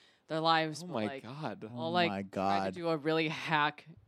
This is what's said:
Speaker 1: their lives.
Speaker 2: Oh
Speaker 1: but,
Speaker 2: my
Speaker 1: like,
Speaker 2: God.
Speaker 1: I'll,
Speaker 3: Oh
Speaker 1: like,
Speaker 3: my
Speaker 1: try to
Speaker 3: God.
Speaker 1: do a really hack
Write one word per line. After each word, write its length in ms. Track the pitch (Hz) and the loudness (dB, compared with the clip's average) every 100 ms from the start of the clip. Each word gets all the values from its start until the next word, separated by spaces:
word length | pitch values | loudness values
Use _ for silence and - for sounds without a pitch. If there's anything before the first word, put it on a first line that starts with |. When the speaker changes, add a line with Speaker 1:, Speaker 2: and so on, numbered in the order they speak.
| _ _ - | _ _ -6
Speaker 1:
their 100 | 160 | 0
lives. 420 | 160 160 160 151 | 4 4 4 -4
Speaker 2:
Oh 60 | 180 | -6
Speaker 1:
but, 60 | |
Speaker 2:
my 120 | 135 107 | -2 -2
Speaker 1:
like, 160 | 117 | -4
Speaker 2:
God. 420 | 110 143 151 98 107 123 | -10 -8 -6 -6 -10 -6
Speaker 1:
I'll, 120 | 160 | -2
Speaker 3:
Oh 20 | |
Speaker 1:
like, 200 | 175 170 | 2 2
Speaker 3:
my 120 | 98 | 0
Speaker 1:
try 380 | 196 98 95 196 | -4 0 2 2
to 60 | 196 | 0
Speaker 3:
God. 60 | |
Speaker 1:
do 140 | 185 170 | -2 -2
a 80 | 160 | 0
really 320 | 143 160 156 | 0 0 0
hack 560 | 156 - 156 147 - - - | -2 0 2 2 0 -14 -20